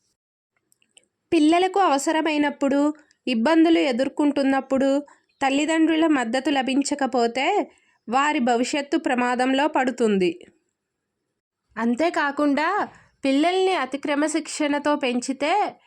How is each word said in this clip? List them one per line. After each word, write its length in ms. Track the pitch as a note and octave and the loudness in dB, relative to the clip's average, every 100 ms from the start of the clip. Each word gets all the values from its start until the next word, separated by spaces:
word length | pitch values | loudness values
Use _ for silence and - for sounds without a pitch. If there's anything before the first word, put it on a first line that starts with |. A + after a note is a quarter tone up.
| _ _ _ _ _ _ _ _ _ _ _ _ _ | _ _ _ _ _ _ _ _ _ _ _ _ _
పిల్లలకు 480 | E4 D4+ E4+ F#4 G4 | 2 4 4 2 2
అవసరమైనప్పుడు, 1120 | F4+ C#4 D#4+ D#4 D#4+ D4+ D4 C#4+ C#4 C#4 D4 D4+ _ _ - | 2 2 0 -2 0 0 -2 -2 -2 0 0 -4 _ _ -4
ఇబ్బందులు 520 | A#3 B3 E4 E4 E4 | -2 2 4 4 4
ఎదుర్కొంటున్నప్పుడు 1300 | D4+ A#3 C4+ - D4 C#4+ C4+ C4+ C4 C4+ C4+ C#4 C#4+ - _ _ C4+ | 2 0 -2 0 0 0 0 0 0 0 2 0 -4 -14 _ _ -2
తల్లిదండ్రుల 600 | C#4 D#4 D#4+ D#4+ D#4+ D#4+ | 0 0 2 2 4 2
మద్దతు 440 | C#4+ A3+ C4 D#4 | 2 0 -2 0
లభించకపోతే 1200 | C#4 B3+ C4 C4+ C#4+ C4 B3+ A#3 A#3+ D4 G4+ C#4+ _ _ _ - | 0 0 0 -2 -2 -2 0 0 0 0 0 -2 _ _ _ -4
వారి 300 | B3 D4 D4+ | 0 0 0
భవిష్యత్తు 580 | A#3+ A#3+ B3 D4+ C#4+ E4 | 0 0 0 -4 -2 -2
ప్రమాదంలో 720 | D#4+ B3 B3 B3 B3+ C4+ D4+ | -2 -2 0 0 0 0 0
పడుతుంది. 720 | D4+ C4 A#3 A3+ G3 F3+ - - _ _ _ _ _ _ _ _ _ _ _ _ - | 0 -2 -2 0 2 0 -2 -12 _ _ _ _ _ _ _ _ _ _ _ _ -6
అంతేకాకుండా 1120 | A#3 A#3+ E4 E4 C#4+ C#4 D4 C#4 D#4+ G4+ C#4+ - _ _ | -2 0 0 0 -2 0 0 0 0 -2 -4 -10 _ _
పిల్లల్ని 480 | C#4 C4+ E4 F#4 F#4 | -2 2 2 2 0
అతి 260 | F4 B3+ C#4+ | 0 -4 -6
క్రమశిక్షణతో 960 | D4+ C#4+ D4+ D#4+ D4+ - D4 C#4+ D4 D4 | -4 -2 -2 -4 -6 -4 -2 -2 -2 -2
పెంచితే 840 | B3+ B3 A#3+ C4+ C#4+ G4+ F4+ - | -2 -4 -4 -4 -2 0 -2 -6